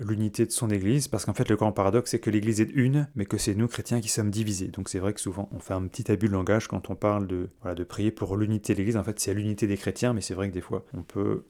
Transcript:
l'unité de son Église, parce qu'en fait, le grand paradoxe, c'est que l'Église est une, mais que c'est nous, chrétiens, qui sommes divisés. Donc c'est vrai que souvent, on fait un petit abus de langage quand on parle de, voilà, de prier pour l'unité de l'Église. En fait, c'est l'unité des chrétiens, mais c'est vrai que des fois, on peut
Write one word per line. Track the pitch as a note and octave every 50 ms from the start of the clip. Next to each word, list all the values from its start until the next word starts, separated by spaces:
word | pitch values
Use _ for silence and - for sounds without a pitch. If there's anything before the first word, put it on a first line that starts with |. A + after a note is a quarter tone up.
l'unité | A2 G2+ A2 G#2 A2 G#2+ G#2 - A#2
de | A2+
son | - - B2 A2
Église, | G#2 G2+ F#2 G2+ B2+ D3 C3 -
parce | - G#2 -
qu'en | - G2+
fait, | - B2+ -
le | G#2+
grand | - A2 G#2+
paradoxe, | G2 - G2 G2 F#2+ A#2+ A#2+ -
c'est | - A#2
que | - A2+
l'Église | G#2 G#2+ G2+ A2+ A2 G2+
est | A2 - -
une, | C#3+ B2 B2+ C3+ D3 D3 - -
mais | B2 G2
que | - - G#2
c'est | - A2+ G2
nous, | G2+ A#2 A#2+
chrétiens, | - - - - A#2+ A#2+
qui | G#2+ G#2+
sommes | - - G#2+ G#2
divisés. | G2 A2 A2+ G#2+ G2+ F2+ F#2 F#2
Donc | - - F#2+ -
c'est | - F#2+
vrai | F2+ G2+ G#2
que | -
souvent, | - G2+ E2+ G2+ G2+ - -
on | F2
fait | - - G2+
un | F#2+ F#2+
petit | F2+ - - A2+ -
abus | G#2+ F#2+ G#2 G#2+
de | G2
langage | F#2+ F2+ F#2 G2+ A2 - -
quand | G2+ G2 - -
on | G2
parle | - - G#2 G#2 G#2 G2+ F#2
de, | F#2 F2+ F2+ F#2 - _
voilà, | - F2+ F2
de | F2 F2+
prier | - - - G#2 A2
pour | A2 - G#2+ F2+ G2
l'unité | G2+ G#2+ G#2 A2 G#2+ - - G#2+
de | F#2+
l'Église. | F#2+ G#2+ A#2 G#2+
En | F#2
fait, | G#2+ G#2 -
c'est | - - G2
l'unité | G#2 G#2 G#2+ G#2 G2+ A#2 G2+
des | G2+ G2
chrétiens, | - G#2 F#2+ - - B2 B2
mais | G#2
c'est | F#2+ - F#2+
vrai | F2 G2+ G2+
que | F2+
des | F2+
fois, | E2+ - - F#2+ - - -
on | F#2 F2
peut | - - G2 G2+ G#2 G#2+ - -